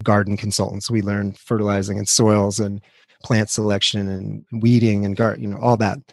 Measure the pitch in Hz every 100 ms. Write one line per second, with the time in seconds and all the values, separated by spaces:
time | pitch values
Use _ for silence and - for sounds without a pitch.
0 | 107 104 101 101 104 - 101 101 - 113
1 | 101 101 101 - - 113 104 101 95 101
2 | 101 - 110 104 101 98 101 101 - _
3 | _ _ - 110 104 - 107 101 - 107
4 | 98 95 101 101 - 117 117 120 113 101
5 | 101 98 110 - 104 98 120 113 104 139
6 | -